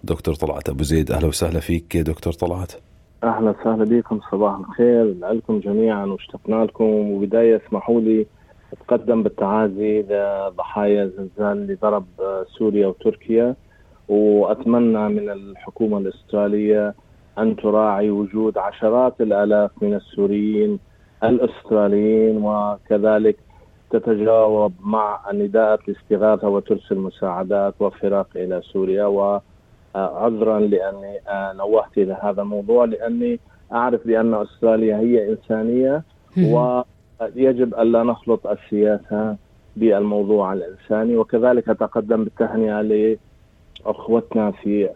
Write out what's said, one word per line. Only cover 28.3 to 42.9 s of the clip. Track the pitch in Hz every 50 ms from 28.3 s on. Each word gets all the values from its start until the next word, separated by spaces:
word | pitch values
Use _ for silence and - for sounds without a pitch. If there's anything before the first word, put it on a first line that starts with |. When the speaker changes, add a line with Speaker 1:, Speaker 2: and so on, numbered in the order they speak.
| _
Speaker 2:
إلى | 87 90 90 92 90 - - -
سوريا. | 98 95 92 95 98 104
وعذرًا | 101 101 101 101 202 101 101 - _ - _ _ _ _ _ _ _ _ 98 95 87 - 85 107 120 113 107 110 110 110 104
لأني، | 104 104 104 92 92 98 98 98 98 98 101 98 - 104
آه، | 101 98 98 98 95
نوهت | 95 98 101 110 110 104 - _ -
إلى | 101 95 95 92 -
هذا | 104 98 98
الموضوع، | 101 104 104 104 101 104 117 120 120
لأني | 117 110 - 110 117 117 117 120 240 120 117 _ _ _ _ - _ -
أعرف | 117 120 127 120 113 - 117
بأن | 113 113 113 117 110
أستراليا | 107 104 - - _ - 113 110 110 113 110 104 107
هي | 113 120 120 117 104 101
إنسانية، | 110 104 _ _ 113 110 110 113 120 127 131 131 139 156 165 _ _ _ _ _ - 185
Speaker 3:
مم. | 180
Speaker 2:
ويجب | 147 117 120 123 123 123 123 123 _ _ _ _ _ _ _ 117 107 - 120 131 131 131 120 127 120 110
ألا | 117 117 117 117 113 117
نخلط | 120 117 - - 117 113 104 - 98
السياسة | 104 - - - 107 104 104 107 104 101 - - 107 104 107 107 107 101 _ _ _ _ _ _ -
بالموضوع | 107 113 113 101 98 101 104 104 104 101 98 107 104 98 92 98
الإنساني. | 95 87 90 95 - _ - 110 107 110 117 120 113
وكذلك | 110 - - 117 113 127 123 120 110 -
أتقدم | 113 - 113 107 - 117 104 104 113 110 110
بالتهنئة | 101 - - 117 110 113 110 113 107 107 107 107 107